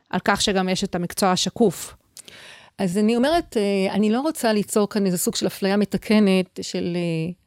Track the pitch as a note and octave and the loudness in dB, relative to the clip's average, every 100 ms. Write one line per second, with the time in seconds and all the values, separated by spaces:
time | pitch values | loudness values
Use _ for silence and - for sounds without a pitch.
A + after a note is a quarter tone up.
0 | _ F3+ - G3+ - F#3+ F#3 F#3 G3 F3+ | _ -4 0 0 0 0 0 -2 -2 -4
1 | F3 - G3 F3+ F3+ - G#3+ - - - | -4 0 0 2 -2 0 0 0 -10 -18
2 | _ - - - - - - - G3 G3 | _ -20 -20 -20 -20 -20 -14 -4 -2 0
3 | G#3+ A#3 C4+ E4+ - A3+ G3+ G3 F#3+ G3 | 2 2 2 0 0 -2 0 0 0 0
4 | G#3+ A#3 D#4 - A3+ G#3+ - A3 G3+ G#3+ | 2 0 -2 -2 0 0 0 0 0 0
5 | G3 F3 A3 - F#3 - F#3+ G3+ G3 F#3+ | 0 0 -2 -2 -4 -2 0 0 0 -2
6 | - G#3+ G3 F#3 F3+ - F3+ F3+ F3+ F3 | 2 4 4 2 0 -8 -8 -4 -4 -2
7 | E3+ D#3+ E3 F3+ | -2 -4 -4 -8